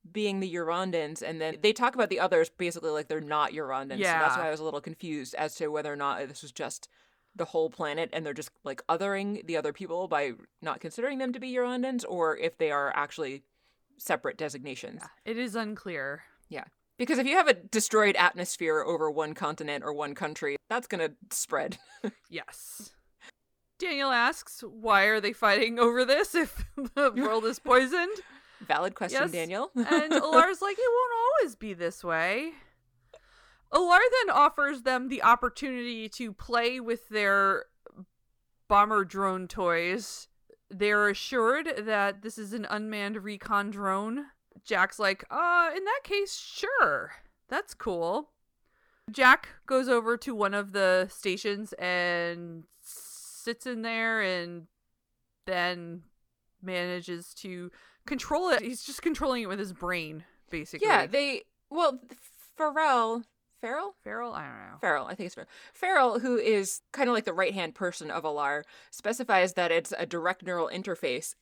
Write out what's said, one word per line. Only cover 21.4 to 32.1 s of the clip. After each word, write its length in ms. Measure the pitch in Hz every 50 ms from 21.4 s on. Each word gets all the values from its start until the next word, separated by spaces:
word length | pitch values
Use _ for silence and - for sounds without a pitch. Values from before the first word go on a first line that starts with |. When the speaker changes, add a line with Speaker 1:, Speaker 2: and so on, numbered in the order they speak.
| - - 160 139 - - - - - - - -
Speaker 1:
<laughs> 260 | - 208 - _ _ _
Speaker 2:
Yes. 640 | 170 160 - - - - - - - - 208 - _ _ _ _ _ _ - - _ _ _ _ _ _ _ _ _ _
Daniel 320 | 359 359 302 277 277 269
asks, 520 | 254 240 233 262 - - - - - - 240
"Why 380 | 208 - 226 220 226 202 196 196
are 160 | 208 220 214
they 120 | 196 202
fighting 460 | 196 - 233 208 196 208 220 233 233 240
over 260 | 240 233 233 247 247
this 300 | 240 277 311 392 - -
if 300 | 349 320 - - - - -
<laughs> 240 | - - 269 233 -
the 180 | 285 285 262
world 320 | 214 240 285 214 220 226 220
is 160 | 226 254 -
poisoned?" 560 | _ 294 247 254 262 254 311 349 349 370 440 415 - - - 269 _ - - - 208
Speaker 1:
Valid 300 | - - 147 175 190 180
question, 260 | - 202 175 240 262
Speaker 2:
Yes. 80 | 277 175
Speaker 1:
Daniel. 400 | 165 175 160 165 185 208 269 381
<laughs> 40 | _
Speaker 2:
And 360 | 254 233 - 330 320 302 311
Alar's 480 | 320 339 269 311 320 320 330 370 381 -
like, 160 | 381 403 403
"It 140 | 403 508 494
won't 220 | 466 480 508 480 466 453 466 508 605 605
always 140 | 440 285 220
be 200 | _ 220 214 190
this 280 | 170 175 170 170 -
way." 520 | - 175